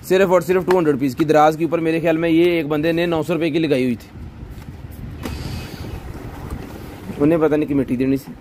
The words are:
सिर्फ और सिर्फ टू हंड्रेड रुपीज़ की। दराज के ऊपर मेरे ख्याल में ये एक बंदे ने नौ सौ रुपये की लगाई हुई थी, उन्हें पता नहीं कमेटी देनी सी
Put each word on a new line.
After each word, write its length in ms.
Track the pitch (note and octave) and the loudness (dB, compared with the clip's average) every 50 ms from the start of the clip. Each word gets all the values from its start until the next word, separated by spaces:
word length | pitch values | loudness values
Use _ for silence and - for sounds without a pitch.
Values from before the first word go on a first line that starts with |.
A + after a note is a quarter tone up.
| - | 0
सिर्फ 260 | - F3+ F#3+ F#3+ F3+ | 2 4 4 4 6
और 120 | F#3 F3+ | 4 2
सिर्फ 240 | E3 - F#3 F#3 F3 | 4 4 0 0 4
टू 120 | D#3 F#3 F#3 | 4 2 4
हंड्रेड 180 | E3+ D3+ D3 | 4 4 2
रुपीज़ 200 | B2 C3+ C#3 A#2+ | 2 0 -2 0
की। 100 | C3+ E3 | 0 2
दराज 300 | D3 D#3 D3+ D3+ D#3 D#3+ | 4 6 6 6 6 4
के 100 | D3+ E3+ | 2 -2
ऊपर 140 | D#3 D#3+ E3 | 0 0 0
मेरे 200 | E3 E3 D#3+ E3 | 0 0 0 0
ख्याल 160 | D3+ E3+ E3 D#3+ | 2 2 2 2
में 120 | E3 E3+ | 2 2
ये 300 | E3 E3 E3+ F3 F3 E3 | 4 4 4 4 4 2
एक 100 | D#3 C#3+ | 0 0
बंदे 220 | D#3 D3 D3+ E3 | -2 0 0 0
ने 140 | E3 E3 F3 F3 | 0 2 0 0
नौ 140 | E3 D#3+ D3+ | 0 -2 0
सौ 100 | - F3 | 0 -2
रुपये 180 | D#3+ E3 E3 | 0 0 0
की 80 | C3+ E3 | 0 0
लगाई 240 | D#3+ D3 C#3+ B2+ B2+ | 2 2 2 2 2
हुई 120 | B2+ A#2+ | 0 -2
थी, 140 | - - - - - - - - - - - - - - - - - - - - - - - - - - - - - - - - - - - - - - - - - - - - - - - - - - - - - - - - - - - - - - - - - | -4 -6 -16 -16 -16 -16 -16 -14 -16 -16 -16 -16 -16 -16 -16 -16 -16 -16 -16 -14 -14 -14 -14 -12 -10 -8 -8 -8 -8 -8 -8 -8 -8 -10 -10 -12 -12 -12 -12 -12 -12 -12 -12 -14 -12 -12 -12 -12 -12 -10 -10 -10 -10 -10 -12 -14 -14 -14 -14 -16 -16 -12 -12 -4 0
उन्हें 180 | C#3+ D3+ E3 E3 | 2 2 4 4
पता 140 | D#3 D3+ D3 | 4 2 2
नहीं 140 | D3+ D3+ B2+ | 2 0 0
कमेटी 280 | D3 C#3 C3 - B2+ A#2+ | 0 -2 0 0 0 0
देनी 200 | C3 C3 C3+ C3+ | 0 0 0 -2
सी 140 | - - - - | -2 -8 -18 -18